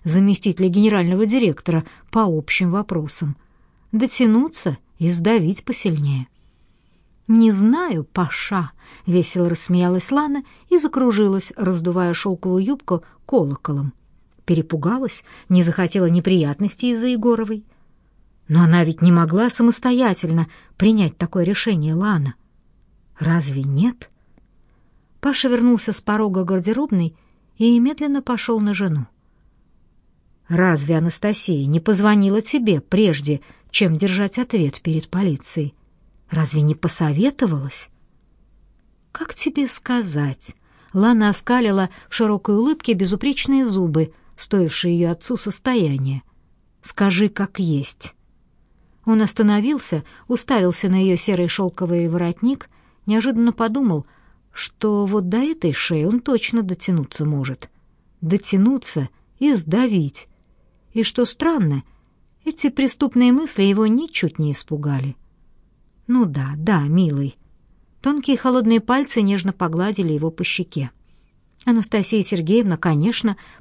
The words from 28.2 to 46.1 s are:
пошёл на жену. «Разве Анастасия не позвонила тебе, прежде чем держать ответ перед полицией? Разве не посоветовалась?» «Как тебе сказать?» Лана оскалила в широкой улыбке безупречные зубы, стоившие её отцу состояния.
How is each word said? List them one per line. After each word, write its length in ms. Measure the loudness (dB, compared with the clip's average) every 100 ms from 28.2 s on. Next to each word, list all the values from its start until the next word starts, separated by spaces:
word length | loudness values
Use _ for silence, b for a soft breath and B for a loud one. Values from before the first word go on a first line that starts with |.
пошёл 380 | -2 -4 -2 0
на 140 | 0
жену. 320 | 0 -2 -2 -4 _ _ _ _ _ _ _ _ _ _ _ _ _ _
«Разве 500 | 0 2 2 0 0
Анастасия 680 | 0 -2 -4 -4 -2 -2 0
не 140 | 0
позвонила 600 | 0 2 4 4 4 0
тебе, 400 | 0 0 2 0
прежде 600 | 0 2 2 0 -2 -4 b b b
чем 260 | -2 0 2
держать 420 | 0 0 -2 -4
ответ 420 | -4 0 -2 -2
перед 280 | -4 -4 -4
полицией? 640 | -2 -2 -2 -6 -6 -6 -10 _ _ _ _ _
Разве 320 | -2 0 0
не 120 | 0
посоветовалась?» 1120 | 0 -4 -2 -2 2 0 0 -2 -2 -6 -12 -18 _ _ _ _ _ _ _ _ _ _ _ _
«Как 220 | -14 -12
тебе 340 | -6 -4 -2 -4
сказать?» 840 | -6 -4 -2 -2 -2 -4 -6 -14 -20 b b b
Лана 380 | 0 4 4 2
оскалила 600 | 0 0 2 2 0 -2 B B
в 60 |
широкой 420 | -2 0 0 0 0
улыбке 360 | 2 0 0
безупречные 760 | 0 0 -2 -2 -2 0 2 2
зубы, 460 | 0 0 0 -2 b b -18
стоившие 580 | -4 0 0 -2 -2
её 160 | 0 0
отцу 260 | -2 -6 -6
состояния. 840 | -6 -6 -2 0 0 -2 -4